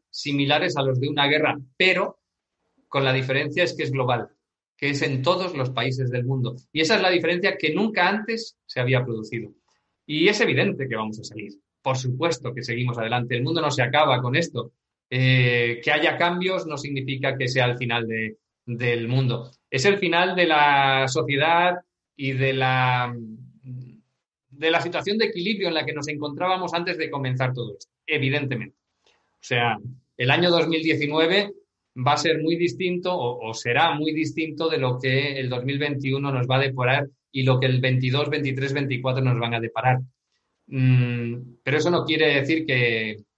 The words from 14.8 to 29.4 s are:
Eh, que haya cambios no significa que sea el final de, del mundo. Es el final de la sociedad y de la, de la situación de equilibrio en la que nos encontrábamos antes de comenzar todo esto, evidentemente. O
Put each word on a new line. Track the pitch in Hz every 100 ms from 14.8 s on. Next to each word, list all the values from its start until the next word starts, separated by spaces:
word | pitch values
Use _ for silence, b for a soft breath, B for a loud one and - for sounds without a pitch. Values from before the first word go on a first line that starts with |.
| _ _ _
Eh, | 127 131 127 123 120 120 120
que | 147
haya | 151 160 -
cambios | 175 180 185 185 160
no | 143
significa | 147 139 127 131 139 131
que | 123
sea | 131 123
el | 120
final | 123 117 113
de, | 113 110 110 _ _ -
del | 117 123 120 113
mundo. | 127 131 110 - - _
Es | 135 196
el | 196
final | 180 170 185 180
de | 170
la | 156 147 139 135 135 135
sociedad | 143 139 139 156 170 180 180 - _ _ -
y | 135
de | 131 135
la, | 131 131 131 127 123 123 120 113 113 127 - 131 127 123 - _ _ _ _ _
de | 139 160
la | 165
situación | 160 175 143 214
de | 226
equilibrio | 175 180 208 180
en | 160
la | 143
que |
nos | 147 143
encontrábamos | 147 147 143 180 185 175
antes | 165 175 165
de | 156
comenzar | 143 131 127 127
todo | 127 107 101
esto, | - _ -
evidentemente. | 151 131 147 131 117 101 - _ _ _
O | _ _ _